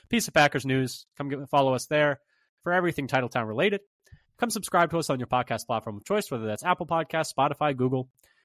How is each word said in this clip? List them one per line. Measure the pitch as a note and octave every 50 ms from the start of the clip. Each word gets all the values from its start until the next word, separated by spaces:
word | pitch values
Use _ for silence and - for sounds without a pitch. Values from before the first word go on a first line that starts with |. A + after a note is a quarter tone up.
| _ -
piece | A#3+ A#3 -
of | - -
Packers | D#3+ D3 C#3+ - C3+ C3+
news. | C3+ C3 C3 C3 B2+ - - - _ _
Come | - C#3+ C#3
give, | C#3+ C3+ C#3+ -
follow | D3+ C#3+ C3+ C3 B2+
us | B2 -
there | - D#3 D3+ D3+ D3 C3+ - _ _ _ _ _ _ _ _ -
for | F3
everything | F3+ F#3 F3+ E3+ - - C#3
Titletown | A#2+ C#3+ C3+ B2 A#2+ - B2 A2
related. | A2 G#2+ B2 F3 G#3 G3 F#3+ - _ _ _ _ _ - - _ _ _ -
Come | A#3+ A#3
subscribe | - G#3+ - - - F3 E3+ D3+
to | E3+ E3
us | D3 -
on | C#3 B2+
your | B2 -
podcast | C3 B2 B2 - A#2+ G#2+ -
platform | - A#2 A2 - A2+ G#2
of | G2+ -
choice, | - G3+ G#3+ G3+ -
whether | C#3 A2+ A2
that's | G#2+ G#2+ - -
Apple | F3+ F3+ - F3
Podcasts, | C#3+ E3+ E3 D3+ - - D#3+ D3+ -
Spotify, | - - C3+ D3 C#3 - D3+ D3+ C#3
Google. | B2 B2 B2+ C3 C3 B2+ - _ _ _ _ _ _